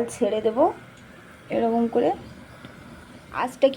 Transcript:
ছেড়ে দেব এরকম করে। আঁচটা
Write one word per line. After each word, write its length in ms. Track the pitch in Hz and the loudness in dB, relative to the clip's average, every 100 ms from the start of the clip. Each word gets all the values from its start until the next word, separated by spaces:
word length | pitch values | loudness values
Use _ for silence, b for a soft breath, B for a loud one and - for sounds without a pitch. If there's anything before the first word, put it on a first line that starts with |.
| 233 | 6
ছেড়ে 260 | - 208 214 214 | 0 0 0 0
দেব 120 | 220 339 - - - - - - - - 220 | 4 2 2 -10 -20 -20 -20 -20 -20 -6 -2
এরকম 280 | 226 233 233 | 0 2 2
করে। 160 | 233 277 - - - - - - - - - - - - - | 2 2 0 -6 -20 -20 -20 -20 -20 -20 -20 -20 -20 -12 -6
আঁচটা 260 | 247 - 277 | -6 2 2